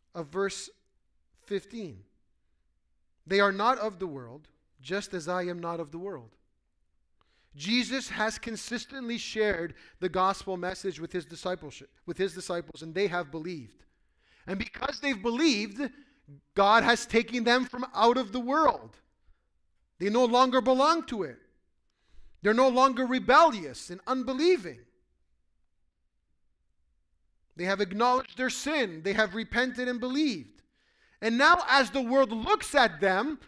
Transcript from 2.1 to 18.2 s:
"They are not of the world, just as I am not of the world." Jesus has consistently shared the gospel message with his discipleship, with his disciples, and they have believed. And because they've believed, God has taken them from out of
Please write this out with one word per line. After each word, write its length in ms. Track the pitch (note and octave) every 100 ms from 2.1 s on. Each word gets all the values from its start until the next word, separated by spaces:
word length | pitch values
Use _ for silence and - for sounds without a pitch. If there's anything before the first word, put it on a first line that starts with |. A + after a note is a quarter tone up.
| _ _ _ _ _ _ _ _ _ _ _ -
"They 140 | G3
are 120 | G3+
not 260 | G3 A3 B3+
of 200 | G#3+ F#3
the 80 | F#3
world, 420 | C#3 A#2+ C3+ D3+ _ _ _
just 320 | B2+ F#3+ G3+
as 120 | F#3 D3+
I 180 | F3+
am 140 | F3 F3
not 220 | E3+ E3+
of 100 | D3+
the 80 | E3
world." 380 | G3 D#3+ A2+ _ _ _ _ _ _ _ _ _ _ _ _
Jesus 560 | C#3+ D#3 A#3+ A#3+ C4 A#3
has 280 | - A3 A3
consistently 760 | - A3 - A#3 - C4+ A#3 A#3
shared 580 | - A3 G#3+ F3+ E3+ - - _
the 100 | F#3
gospel 460 | F#3 F#3 G3 - F#3
message 440 | F3+ F#3 G3 D3
with 120 | E3
his 120 | F3+
discipleship, 680 | D3 E3 F#3 F3 D3+ - - _
with 140 | - E3+
his 160 | F#3+
disciples, 480 | E3+ - F3 D#3 -
and 120 | E3
they 140 | D#3+ G3+
have 220 | F3 D#3
believed. 540 | D#3 D#3+ E3+ A2+ _ _ _ _ _ _ _ -
And 120 | F#3+
because 420 | - - C4+ D4
they've 200 | C#4 A#3
believed, 680 | A3+ A#3+ E4 G#3+ G#3+ G3+ C#4 - - _ - C#3+ _
God 300 | - G3+ A3+
has 220 | G#3+ A#3 -
taken 380 | A3+ A#3 A#3+
them 200 | A#3 B3+
from 220 | B3+ B3 B3+
out 240 | - A#3
of 140 | A#3+